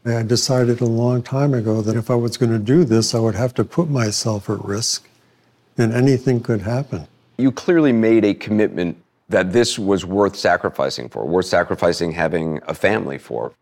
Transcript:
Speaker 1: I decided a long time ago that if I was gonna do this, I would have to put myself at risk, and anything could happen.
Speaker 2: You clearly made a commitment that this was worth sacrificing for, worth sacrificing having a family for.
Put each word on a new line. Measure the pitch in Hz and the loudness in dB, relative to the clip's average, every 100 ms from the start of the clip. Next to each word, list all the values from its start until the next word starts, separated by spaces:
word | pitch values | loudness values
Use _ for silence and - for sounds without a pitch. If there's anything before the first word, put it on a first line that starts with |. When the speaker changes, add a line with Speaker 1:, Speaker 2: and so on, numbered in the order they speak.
| 117 | -2
Speaker 1:
I | 117 | -2
decided | 113 120 - 127 120 120 | 0 0 2 2 2 2
a | 123 | 0
long | 113 120 127 | 2 0 0
time | 120 131 143 | -2 -2 0
ago | 127 110 110 | 0 0 0
that | 107 117 | 0 -2
if | 110 | 0
I | |
was | 123 117 113 | 0 0 0
gonna | 120 113 | 0 0
do | 104 147 | 2 2
this, | 156 113 107 | 4 2 2
I | 117 | 0
would | 113 | 0
have | 98 127 | 0 -4
to | - | -2
put | 104 - 170 | -4 -2 -2
myself | 139 110 104 117 107 101 | 0 -2 -2 -4 -4 -4
at | 104 | -6
risk, | 101 101 113 - _ _ _ _ _ _ _ - | -4 -6 -4 -6 _ _ _ _ _ _ _ -2
and | 117 | 0
anything | 117 131 127 135 123 | 2 2 2 2 0
could | 113 113 | 0 -4
happen. | 95 120 147 90 76 _ _ - | -2 -6 -6 -10 -10 _ _ 0
Speaker 2:
You | 131 | 0
clearly | 127 - 175 147 | 0 0 4 4
made | 117 113 113 | 4 4 4
a | 107 | 4
commitment | 98 - 107 107 - 87 82 _ _ _ | 0 -2 0 0 0 -4 -6 _ _ _
that | 98 92 | 0 2
this | 104 117 - | 2 2 0
was | 98 98 | 0 0
worth | 87 98 101 - | 0 0 0 0
sacrificing | 98 87 95 - 69 - 60 | 0 0 -2 -2 -4 -4 -10
for, | - 60 | -8 -2
worth | 87 90 | 0 2
sacrificing | 87 87 - 87 85 85 | 0 0 0 0 0 -4
having | 82 80 82 80 78 - | -2 -2 -2 -4 -6 -8
a | |
family | - 98 98 87 69 | -2 0 0 -4 -10
for. | - 58 58 _ | -10 -8 -8 _